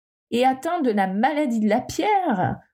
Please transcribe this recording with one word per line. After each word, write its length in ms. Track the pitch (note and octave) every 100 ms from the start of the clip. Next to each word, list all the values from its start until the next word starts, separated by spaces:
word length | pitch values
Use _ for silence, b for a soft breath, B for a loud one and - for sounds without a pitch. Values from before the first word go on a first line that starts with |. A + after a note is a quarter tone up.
| _ _ -
et 120 | A#3
atteint 380 | B3+ C4 E4 F4
de 100 | B3+
la 160 | G#3 F#3+
maladie 540 | G3 B3+ D4+ D4+ A#3
de 80 | G#3+
la 100 | A3
pierre, 800 | B3 - F#4+ G4+ F4+ G3 F3+ - b